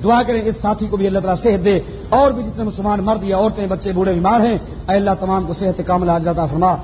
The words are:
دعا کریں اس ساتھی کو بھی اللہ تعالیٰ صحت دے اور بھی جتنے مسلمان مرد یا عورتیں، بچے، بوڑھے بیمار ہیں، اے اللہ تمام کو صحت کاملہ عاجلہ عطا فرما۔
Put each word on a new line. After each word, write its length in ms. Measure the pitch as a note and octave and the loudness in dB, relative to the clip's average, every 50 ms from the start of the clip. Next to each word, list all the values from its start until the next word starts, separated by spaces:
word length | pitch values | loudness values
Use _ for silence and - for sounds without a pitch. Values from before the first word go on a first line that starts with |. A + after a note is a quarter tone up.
| C#3 | 2
دعا 180 | G3+ A#3 A#3+ | 2 2 2
کریں 200 | B3+ - A#3+ A3+ G#3 | 2 0 -2 0 0
اس 120 | A3 A3 | -2 -4
ساتھی 300 | - - G#3 G#3+ G#3 G#3+ | -2 -2 -2 -2 -2 -2
کو 100 | G3+ G3+ | -4 -2
بھی 100 | G3 G3 | 0 0
اللہ 120 | G3 F#3+ G3 | 0 0 0
تعالیٰ 240 | F3 F#3 F#3 F3 | 0 0 -2 2
صحت 220 | - A#3 G3+ F#3+ E3+ | 2 2 2 4 2
دے 160 | G#3 G3 F3 - - - - - - | 2 2 2 0 -6 -12 -12 -4 0
اور 220 | - B3 C#4 C#4 | 2 4 4 4
بھی 120 | B3 A#3 | 2 0
جتنے 220 | A#3 G#3+ - A3 A3+ | -6 -6 -6 -6 -6
مسلمان 360 | G#3+ F#3 F3 G3 G#3 G#3 G3+ | -6 -6 -4 -2 -2 -2 0
مرد 240 | F#3 G#3+ A3 G#3 F3+ | 0 0 -2 -2 0
یا 120 | G3 F#3+ | -2 0
عورتیں، 300 | F#3+ G#3 A3 G#3+ G#3+ G3+ | 2 2 0 0 -2 -4
بچے، 260 | F#3 F#3+ F3+ - G3 | -4 -4 -4 -4 -4
بوڑھے 200 | F3+ F3 F#3+ F#3+ | 0 0 2 2
بیمار 280 | F#3 E3+ F3 F#3+ A3+ A#3+ | 2 2 2 2 4 4
ہیں، 180 | G#3 A#3+ A3 E3+ - - - - - - | 4 2 2 -2 -4 -8 -12 -10 -4 0
اے 60 | F#3+ | 0
اللہ 160 | G3+ G3+ G3+ F#3+ F#3 | 2 2 2 0 0
تمام 260 | F#3+ F#3 F#3+ F#3+ F#3 | 0 0 0 0 0
کو 60 | D#3+ | -2
صحت 280 | E3+ - G3+ F#3+ F3+ F#3 F3 | -4 -2 -2 -2 -2 -2 -2
کاملہ 240 | F3+ F3+ F3+ F#3 E3+ | 0 0 0 2 2
عاجلہ 200 | E3+ E3+ D#3+ E3+ | 0 0 0 -2
عطا 160 | E3+ E3 E3 | 0 0 -2
فرما۔ 300 | C#3+ C#3 D#3 F3+ F#3 F3 - | -2 0 2 2 2 0 0